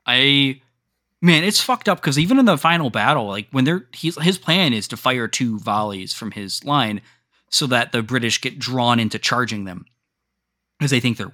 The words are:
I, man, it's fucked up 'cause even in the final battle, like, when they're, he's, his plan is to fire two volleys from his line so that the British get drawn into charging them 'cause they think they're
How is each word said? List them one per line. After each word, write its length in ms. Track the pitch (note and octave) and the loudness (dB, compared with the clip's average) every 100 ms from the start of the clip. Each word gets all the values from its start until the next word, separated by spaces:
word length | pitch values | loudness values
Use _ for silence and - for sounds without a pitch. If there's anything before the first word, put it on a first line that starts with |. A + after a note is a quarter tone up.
| - | 0
I, 560 | B2 C#3 C#3 C3+ C3+ _ _ _ _ _ - | 2 4 4 2 -2 _ _ _ _ _ 0
man, 220 | F3 D#3 | 4 4
it's 160 | F#3 - | 4 0
fucked 300 | - B3 - | 0 -2 0
up 120 | F3+ | 0
'cause 160 | E3 C#3 | 0 0
even 220 | E3+ C4+ | 2 4
in 60 | A#3 | 4
the 120 | D3 | 4
final 320 | E3 E3+ C#3 | 2 2 0
battle, 380 | G#2+ A2 D3 G#2 | 0 2 2 -2
like, 220 | G2 A2 | -6 -4
when 140 | C3+ C3 | 0 2
they're, 200 | F3+ - | 0 -6
he's, 240 | - D#3+ - | -8 -6 -2
his 160 | E3 F#3+ | -2 -2
plan 340 | - F3 E3 | 0 2 2
is 160 | A2 - | 0 -4
to 100 | A#2 | -4
fire 300 | B2+ B2+ A2+ | -2 -2 -4
two 320 | - B2 G#2+ | -2 -4 -4
volleys 540 | A2 G#2 G#2+ G2 F#2+ | -2 -2 -2 -6 -10
from 180 | - A2 | -10 -10
his 320 | G#2 G2 - | -10 -10 -8
line 380 | C#3 C#3+ A2 G#2 - _ _ _ - | -2 0 0 -4 -10 _ _ _ -6
so 180 | - C#3 | -4 0
that 240 | B2 A#2 | 0 0
the 100 | A#2+ | -2
British 380 | A2 B2+ A#2 - | -2 -2 0 -2
get 180 | B2+ C3+ | -6 -8
drawn 440 | A#2+ B2+ A#2+ A#2 | -6 0 2 4
into 180 | A2 G#2+ | 2 -2
charging 460 | - B2 A#2 G#2+ G2 | -2 -2 -2 -6 -10
them 180 | F2+ - _ _ _ _ _ _ _ _ - | -12 -18 _ _ _ _ _ _ _ _ -4
'cause 120 | C#3+ | 0
they 100 | C3 | 0
think 160 | B2 A2 | 0 -4
they're 100 | G2 | -4